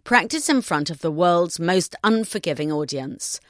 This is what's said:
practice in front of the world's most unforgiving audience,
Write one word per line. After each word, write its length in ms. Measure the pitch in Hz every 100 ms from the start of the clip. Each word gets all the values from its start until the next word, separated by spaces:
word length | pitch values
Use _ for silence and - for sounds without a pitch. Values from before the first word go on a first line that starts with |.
practice 460 | - 240 226 320 -
in 120 | 269
front 300 | - 151 147
of 80 | 156
the 140 | 165
world's 480 | 151 175 175 175 -
most 340 | 165 185 - -
unforgiving 720 | 214 220 220 202 - 147 151
audience, 680 | 151 151 143 131 - - -